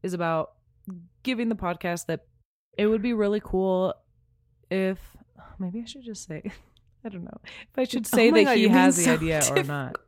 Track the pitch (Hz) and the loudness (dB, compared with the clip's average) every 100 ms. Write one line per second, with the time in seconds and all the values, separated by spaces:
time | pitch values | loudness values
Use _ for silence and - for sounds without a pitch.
0 | 185 180 170 165 - _ _ _ - 180 | -6 -4 -2 -2 -4 _ _ _ -18 -18
1 | 170 _ 254 240 233 214 185 170 180 170 | -20 _ -4 -2 -2 -2 -4 -4 -6 -6
2 | - 160 _ _ _ _ _ - 208 220 | -6 -8 _ _ _ _ _ -2 0 2
3 | 233 226 202 214 - 185 190 185 185 - | 0 0 0 -2 -2 -2 0 0 0 -4
4 | _ _ _ _ _ _ _ 190 190 190 | _ _ _ _ _ _ _ -2 -2 -4
5 | - - - _ - - 185 208 226 277 | -12 -20 -20 _ -20 -10 -10 -8 -12 -16
6 | 240 208 - 156 202 - _ _ _ _ | -16 -16 -12 -12 -12 -16 _ _ _ _
7 | 233 190 - - - - - - 254 247 | -14 -14 -14 -16 -20 -20 -10 -4 -2 -4
8 | 220 - 226 330 277 226 220 - - - | 0 4 6 6 6 6 6 6 6 4
9 | - - 160 156 - - 139 143 127 - | 2 2 0 0 0 0 -2 -6 -6 -12